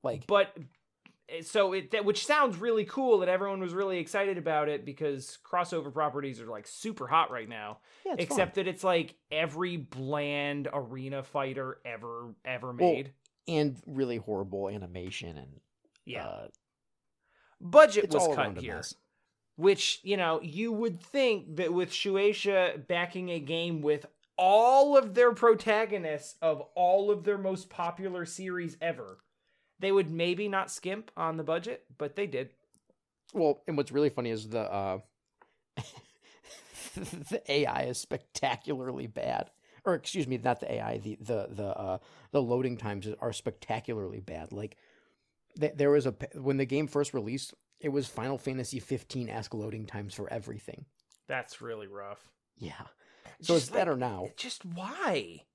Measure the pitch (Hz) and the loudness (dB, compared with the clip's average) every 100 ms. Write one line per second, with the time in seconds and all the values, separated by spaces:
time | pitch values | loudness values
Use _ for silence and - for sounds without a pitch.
0 | 131 139 - 202 196 - 131 _ _ _ | -4 -6 2 4 4 -2 -20 _ _ _
1 | - _ - 165 160 214 196 190 135 220 | -20 _ -14 -12 -2 2 4 2 -2 0
2 | 208 208 - 302 269 175 233 220 208 - | 2 0 2 4 4 2 0 0 0 0
3 | 262 208 180 185 196 196 185 175 196 180 | 4 6 6 2 0 -2 -4 -2 0 -2
4 | 160 208 196 185 160 156 147 147 143 139 | -2 0 0 0 0 2 2 -2 -6 -4
5 | 156 135 127 - - 180 170 170 143 139 | -4 -4 -8 -18 -2 -2 0 -4 -4 -2
6 | 151 139 139 117 117 107 - - 220 214 | -2 -2 -6 -8 -10 -12 -12 -10 -8 -8
7 | 127 156 156 123 110 117 107 107 _ - | 2 2 2 -2 -8 -8 -8 -10 _ -10
8 | 381 254 175 - 180 196 185 185 190 175 | -6 -2 0 2 2 0 -2 -2 2 2
9 | 160 - _ 151 160 151 180 175 127 127 | 0 -10 _ -2 -2 -2 -4 -4 -8 -8
10 | 135 147 143 143 143 143 139 143 120 131 | -4 -2 -2 -2 -2 -4 -4 -6 -6 -10
11 | 135 139 131 143 135 135 131 - 120 113 | -8 -8 -4 -4 -2 -4 -8 -8 -12 -12
12 | 117 117 120 110 127 123 127 123 175 151 | -10 -12 -12 -12 -8 -8 -6 4 4 4
13 | 135 _ _ _ - 160 151 123 - 135 | -2 _ _ _ -2 2 2 0 -8 -2
14 | 131 117 107 101 98 98 98 104 90 90 | -2 -2 -4 -4 -4 -4 -4 -6 -10 -10
15 | 92 - 85 76 67 69 _ _ _ _ | -10 -10 -10 -12 -16 -20 _ _ _ _
16 | - 120 53 - - _ _ _ _ _ | -12 -10 -8 -10 -14 _ _ _ _ _
17 | _ _ _ _ _ _ 175 277 311 208 | _ _ _ _ _ _ 8 10 10 8
18 | 202 - 170 139 117 90 120 90 - - | 2 4 4 4 0 -2 -8 -8 -10 -14
19 | _ _ _ _ _ - 180 196 - - | _ _ _ _ _ 2 4 4 0 -2
20 | 190 196 170 160 165 156 233 214 233 175 | -2 0 2 0 -2 -4 -2 0 -2 -4
21 | - 277 254 202 - 156 165 175 180 - | -4 2 2 2 -2 -2 0 2 0 -2
22 | 202 190 202 202 196 190 180 - 131 175 | 0 4 4 2 2 4 4 0 -2 -2
23 | 175 185 180 170 139 165 170 160 147 147 | -2 -4 -4 -6 -2 -2 -2 0 2 0
24 | - _ _ - 185 208 240 269 285 277 | -2 _ _ 2 8 8 10 10 10 8
25 | 220 208 247 - 233 220 220 214 220 202 | 8 6 6 8 6 6 4 2 2 -2
26 | 160 151 - - 165 143 - 175 180 190 | -2 -4 -6 -2 0 0 -4 2 6 6
27 | 202 208 180 202 190 185 - - 170 175 | 4 2 0 0 -2 -4 -8 -6 -6 -4
28 | 190 180 170 - 185 180 170 139 170 165 | -8 -6 -8 -8 -6 -4 -6 -4 -4 -4
29 | 101 92 _ _ _ _ _ _ 190 196 | -10 -16 _ _ _ _ _ _ 4 4
30 | 165 165 175 180 208 196 190 - 180 202 | 2 0 0 0 0 -2 -2 -6 -6 -6
31 | 220 - 165 160 156 170 175 - _ - | -8 -4 -4 -2 -2 -2 -4 -10 _ -8
32 | 147 170 202 127 131 _ _ _ _ _ | -6 -4 -4 -4 -8 _ _ _ _ _
33 | _ _ _ 214 156 143 - 151 139 139 | _ _ _ 2 2 2 -2 -2 0 2
34 | 147 - 120 110 110 113 104 98 98 95 | 2 2 -4 -4 -4 -4 -2 -2 -2 -2
35 | - _ _ _ _ _ _ - - - | -8 _ _ _ _ _ _ -14 -14 -18
36 | _ _ _ _ - - - - - 190 | _ _ _ _ -20 -20 -20 -16 -14 -10
37 | 185 175 147 160 - 143 135 123 131 127 | -10 -10 -6 -8 0 2 2 0 -2 -6
38 | - 135 _ - 135 117 - 135 127 - | -6 -8 _ -2 -2 -2 -4 -4 -4 -6
39 | 120 - - 57 50 _ _ - - 170 | -8 -4 -2 -2 -4 _ _ -6 -2 -2
40 | - 190 131 127 123 120 120 117 110 113 | -2 -2 -2 0 0 0 -2 -4 -4 -6
41 | 104 104 107 113 98 98 101 - 98 92 | -6 -10 -4 -4 -4 -6 -6 -4 -4 -6
42 | - - - 147 120 123 131 117 107 101 | -8 -20 -4 -2 0 0 0 -4 -6 -6
43 | 104 107 120 110 - 101 - 113 - 113 | -8 -6 -6 -6 -8 -10 -6 -6 -4 -6
44 | 95 104 98 80 80 101 107 - _ _ | -6 -10 -10 -12 -10 -10 -12 -14 _ _
45 | _ _ _ _ _ - 151 151 143 143 | _ _ _ _ _ -4 -4 2 4 4
46 | 131 104 135 151 131 135 131 139 147 147 | 2 -6 -12 -6 -2 0 0 0 0 -2
47 | 147 131 107 135 - - _ _ 147 139 | -2 -4 -4 -6 -8 -16 _ _ -2 -2
48 | 131 - 120 135 - 131 120 127 - 131 | -4 -6 -4 -4 -4 -6 -6 -10 -6 -6
49 | - 131 117 110 104 113 107 110 107 101 | -6 -8 -6 -8 -8 -8 -6 -8 -10 -10
50 | 101 - 101 113 107 110 - - 139 _ | -10 -10 -8 -8 -8 -12 -12 -16 -18 _
51 | _ _ - 131 117 - 117 110 101 101 | _ _ -8 -8 -8 -14 -10 -10 -12 -14
52 | 101 101 - _ _ _ 90 - - _ | -14 -16 -20 _ _ _ -14 -14 -18 _
53 | _ _ - - 160 170 127 - 175 131 | _ _ -20 -10 2 2 2 0 2 0
54 | 123 95 92 - 254 - 185 170 190 320 | -2 -4 -8 -8 -10 -10 -10 -10 -10 -4
55 | 339 160 90 78 _ | -2 -2 -4 -14 _